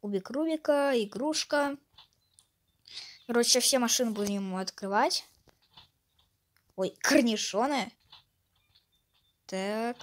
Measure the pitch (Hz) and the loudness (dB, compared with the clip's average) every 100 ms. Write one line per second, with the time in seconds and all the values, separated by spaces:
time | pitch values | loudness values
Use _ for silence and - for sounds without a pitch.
0 | 208 202 185 254 320 311 - 285 277 254 | -2 -4 -4 -4 -2 -2 2 2 4 0
1 | 202 196 277 311 - 294 285 285 _ _ | -2 -2 -2 -2 0 0 0 -4 _ _
2 | - _ _ _ _ _ _ _ - - | -20 _ _ _ _ _ _ _ -18 -18
3 | - - - 240 233 254 240 262 240 - | -16 -20 -2 2 4 4 4 2 2 2
4 | 240 202 202 202 196 185 190 - 196 202 | 0 -2 -2 -2 -4 -4 -6 -8 -2 2
5 | 285 370 - _ _ _ _ - - _ | 2 0 -6 _ _ _ _ -20 -20 _
6 | _ _ _ _ _ _ _ - 190 - | _ _ _ _ _ _ _ -6 -6 -2
7 | - 285 233 214 - 196 254 285 190 _ | 2 4 4 0 -2 -2 0 -2 -4 _
8 | _ - _ _ _ _ _ _ _ _ | _ -20 _ _ _ _ _ _ _ _
9 | _ _ _ _ - 190 190 214 233 247 | _ _ _ _ -10 -8 -4 -4 -4 -6